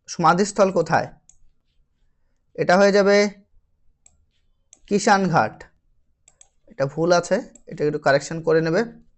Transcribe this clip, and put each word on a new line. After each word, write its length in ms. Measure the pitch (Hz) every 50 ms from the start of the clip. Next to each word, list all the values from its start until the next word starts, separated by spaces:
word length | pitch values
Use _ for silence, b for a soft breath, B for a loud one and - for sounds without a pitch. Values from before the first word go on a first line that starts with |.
| _ -
সমাধিস্থল 600 | - - 165 160 175 175 208 - - - 196 190
কোথায়? 360 | 180 175 160 - 156 117 - - - - _ _ _ _ - - _ _ _ _ _ _ _ _ _ _ _ _ _ _ _ _ _ _ _ _ _
এটা 180 | - 151 175 175
হয়ে 140 | 196 202 202
যাবে 260 | 196 202 190 202 202 208 208 202 196 - _ _ _ _ _ _ _ _ _ _ _ _ _ _ _ _ _ _ _ _ _ _ _ _ _ _ _ _ _
কিষান 340 | - 202 196 - 226 202 196 190
ঘাট। 280 | 175 160 139 110 107 - - - - _ _ _ _ _ _ _ _ _ _ _ _ _ _ _ _ _ _ _
এটা 180 | - - - 139
ভুল 240 | 143 - 160 165 175
আছে, 260 | 175 175 170 - 185 240 - - - _ _
এটা 140 | - - - 147
একটু 160 | 151 147 147
কারেকশন 380 | - 143 135 147 147 - 165 165
করে 180 | 165 165 160 165
নেবে। 200 | 160 160 165 208 233 233 - - - _ _